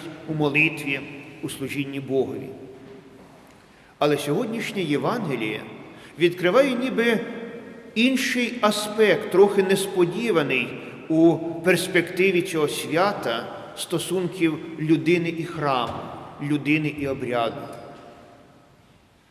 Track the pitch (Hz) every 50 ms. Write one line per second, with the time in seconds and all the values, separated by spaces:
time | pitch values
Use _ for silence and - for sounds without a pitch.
0 | - - - - - - 160 151 151 143 135 151 160 160 151 147 147 139 139 135
1 | 131 - - - - - - - - 135 - - 139 131 - 143 143 139 139 139
2 | 135 120 131 135 120 - 135 135 - - - - - - - - - - - -
3 | - - - - - - - - - - - - - - - - - - - -
4 | 147 147 147 143 - 147 147 190 254 214 226 233 - - - 202 180 151 143 131
5 | 127 165 220 240 208 160 135 117 110 107 104 107 110 - - - - - - -
6 | - - - - 165 175 175 - 170 175 185 254 285 277 247 233 247 262 196 208
7 | 233 240 226 196 - - - - - - - - - - - - - - - 220
8 | 233 262 269 247 - - - 247 240 220 233 - - 214 - - - - - 226
9 | 214 202 165 143 - - - 180 202 202 196 202 190 185 190 190 - - - 180
10 | 175 165 - 214 233 233 196 165 147 139 135 127 120 - - - - - - -
11 | - - 160 160 165 170 160 151 - - 165 - - 180 180 165 - - - 175
12 | 165 - - 170 185 196 180 175 - - - 160 151 143 - - - 127 143 165
13 | 185 208 202 - - 123 113 117 117 - - - - - - - - - 180 156
14 | - - 170 190 180 170 - - 165 160 151 - - - - - 156 156 165 151
15 | - 165 180 175 170 170 165 165 156 - - 160 151 143 135 123 117 - - -
16 | - - - - - - - - 147 143 147 143 127 139 151 156 151 147 143 147
17 | 139 139 135 - 127 120 123 120 117 113 - - - - - - - - - -
18 | - - - - - - - - - - - - _ _ _ _ _ _ _ _
19 | _ _ _ _ _ _